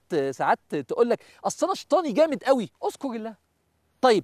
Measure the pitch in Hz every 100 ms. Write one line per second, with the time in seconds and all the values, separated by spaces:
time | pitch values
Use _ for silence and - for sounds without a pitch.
0 | - 160 135 135 147 226 - 156 135 -
1 | 240 214 - _ - - 320 - - 311
2 | 320 202 320 262 240 269 185 _ 403 -
3 | 277 226 220 208 _ _ _ _ _ _
4 | 254 214